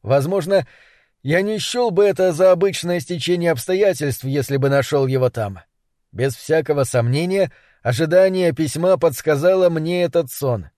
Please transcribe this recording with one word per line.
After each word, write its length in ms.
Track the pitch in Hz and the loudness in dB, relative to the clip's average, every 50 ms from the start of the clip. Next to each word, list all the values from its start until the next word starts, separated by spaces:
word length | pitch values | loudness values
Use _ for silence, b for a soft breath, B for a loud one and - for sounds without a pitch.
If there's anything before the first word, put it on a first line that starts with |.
Возможно, 640 | _ 101 131 143 135 156 190 196 160 165 196 190 - b b b b b b b b b b _ _ | _ 0 0 0 0 0 -4 -4 -2 0 0 0 0 b b b b b b b b b b _ _
я 200 | 131 156 180 196 | -2 0 0 0
не 160 | 208 220 208 | 0 -4 -4
счёл 320 | - - - 247 247 233 | -6 -6 -2 -2 -2 0
бы 120 | 180 185 208 | 2 2 2
это 260 | 202 190 - 185 185 165 | 2 2 2 0 0 2
за 180 | 147 185 190 | 4 4 4
обычное 500 | 185 170 190 196 185 - - 170 175 175 | 4 4 2 -2 -2 -2 -4 -4 -4 -4
стечение 500 | - - 175 165 123 165 180 175 170 170 | -4 -6 -8 -8 -2 -2 -2 0 0 0
обстоятельств, 720 | 160 123 - - 185 185 208 202 180 - 156 143 127 - - | 0 -2 -2 -4 0 2 2 2 0 0 -4 -4 -4 -6 -6
если 320 | 135 135 147 131 - 139 | -4 -4 -4 -2 -2 -2
бы 140 | 139 131 139 | 0 0 2
нашёл 360 | 139 139 131 - - 143 139 | 2 0 0 0 0 0 0
его 220 | 131 131 131 127 123 | 0 0 0 0 0
там. 320 | - 120 110 101 98 92 - _ _ _ _ _ _ _ _ _ | -2 -2 -6 -6 -8 -12 -18 _ _ _ _ _ _ _ _ _
Без 240 | - 87 123 139 127 | -8 -4 -4 -4 -4
всякого 500 | - - - 160 160 151 - 151 143 135 | -6 -4 -2 0 0 0 0 0 -2 -2
сомнения, 680 | 120 - 123 117 117 127 143 170 180 190 196 190 - b b b b b b b | 0 0 0 0 0 0 0 -2 -2 0 0 -2 -2 b b b b b b b
ожидание 680 | - 120 113 165 160 165 180 190 190 185 185 185 170 147 | -4 -2 0 0 2 4 4 4 4 2 2 0 0 0
письма 440 | 123 160 147 - 156 170 185 190 | 0 -4 -4 -2 -2 2 2 2
подсказало 720 | - - 165 127 - - 160 151 139 147 180 190 190 185 175 | 4 2 0 0 0 -2 0 0 2 4 2 4 4 4 2
мне 340 | 165 160 156 165 175 180 175 | 2 0 -2 -2 -2 0 -2
этот 260 | 170 - 170 160 127 | 0 0 -2 -2 -2
сон. 400 | - - 143 135 120 104 85 - _ | -6 -6 -4 -2 -2 -4 -6 -12 _